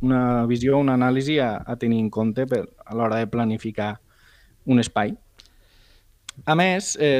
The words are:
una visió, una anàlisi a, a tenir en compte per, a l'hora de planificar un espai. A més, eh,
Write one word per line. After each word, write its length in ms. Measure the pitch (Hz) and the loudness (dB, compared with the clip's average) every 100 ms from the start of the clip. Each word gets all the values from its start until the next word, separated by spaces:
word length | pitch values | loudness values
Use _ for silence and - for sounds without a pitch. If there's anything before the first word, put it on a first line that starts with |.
una 400 | 127 127 123 120 117 | 0 2 2 0 0
visió, 320 | 120 127 139 | 0 2 2
una 160 | 139 127 | 2 2
anàlisi 400 | 127 131 139 151 | 2 0 0 0
a, 140 | 123 104 - | 0 -4 -8
a 100 | 120 | -4
tenir 240 | 117 113 | 0 0
en 80 | 110 | 0
compte 340 | 107 110 110 131 | -2 -2 -2 -2
per, 220 | 120 85 - - | -4 -6 -14 -10
a 100 | 113 | -4
l'hora 220 | 113 110 | -2 -2
de 80 | 110 | -2
planificar 640 | 120 113 110 113 107 104 104 _ _ _ _ _ _ - | -2 -2 -4 -6 -6 -6 -8 _ _ _ _ _ _ 0
un 140 | 123 | 2
espai. 320 | 113 110 104 220 _ - _ _ _ _ _ _ _ _ - - - | 2 -2 -4 -6 _ -20 _ _ _ _ _ _ _ _ -20 -10 0
A 100 | 160 | 2
més, 340 | 185 185 196 - | 4 2 -4 0
eh, 180 | 147 | 2